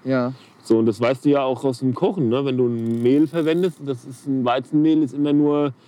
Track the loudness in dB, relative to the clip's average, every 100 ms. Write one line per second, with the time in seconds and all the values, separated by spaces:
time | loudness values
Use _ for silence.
0 | -4 -2 -2 -8 -18 _ 0 2 2 0
1 | -2 0 2 2 0 -2 -2 -2 -2 0
2 | -2 0 0 0 -2 0 0 -2 -4 0
3 | 2 2 2 0 0 0 -2 -4 -8 -10
4 | -12 -12 -6 -2 0 0 0 2 4 2
5 | 0 -2 0 2 2 2 -2 -6